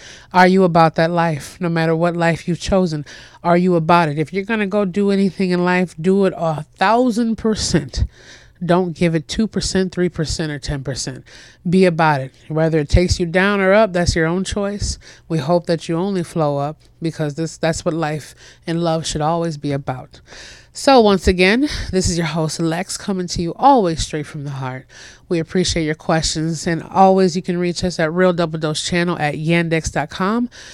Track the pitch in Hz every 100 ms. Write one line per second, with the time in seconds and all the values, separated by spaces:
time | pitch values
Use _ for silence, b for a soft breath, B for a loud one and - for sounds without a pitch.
0 | B B B 180 185 190 185 165 160 -
1 | 165 175 170 147 - - 175 165 165 160
2 | 170 170 165 160 - 165 - 196 185 151
3 | 139 B B B 175 175 180 175 160 175
4 | 160 147 151 190 196 226 196 208 202 196
5 | 202 196 196 - 190 180 180 180 180 -
6 | 170 196 190 - 165 151 156 - 190 233
7 | 254 214 233 220 220 214 - 165 135 -
8 | - B B B B B 175 180 180 151
9 | 175 160 - - 220 196 - 185 185 -
10 | 180 - 151 - 156 143 - 143 135 120
11 | - 127 B B B B 180 185 185 165
12 | 160 143 135 - - 156 160 160 143 180
13 | 180 - 175 185 196 202 190 202 220 175
14 | 175 175 160 180 185 208 202 202 - -
15 | B B - 165 139 175 170 165 - 165
16 | 196 190 165 175 147 143 143 151 _ _
17 | 165 - 151 143 160 - 160 160 - 156
18 | 151 151 - B B B - 165 170 160
19 | 156 156 151 170 170 147 143 139 139 131
20 | - - B B B B B - 277 269
21 | 208 196 - 180 185 233 294 B B 185
22 | 185 170 160 165 156 - 165 165 190 -
23 | - 185 180 - 170 - 254 269 180 156
24 | - 156 143 151 143 135 135 131 - B
25 | B B - 170 160 185 175 175 156 156
26 | - 160 - 160 160 160 180 165 - -
27 | 190 190 185 175 180 175 175 165 185 160
28 | 160 170 185 175 170 160 156 151 - 175
29 | 175 170 147 143 156 170 165 160 - 156
30 | 147 - 190 233 240 B B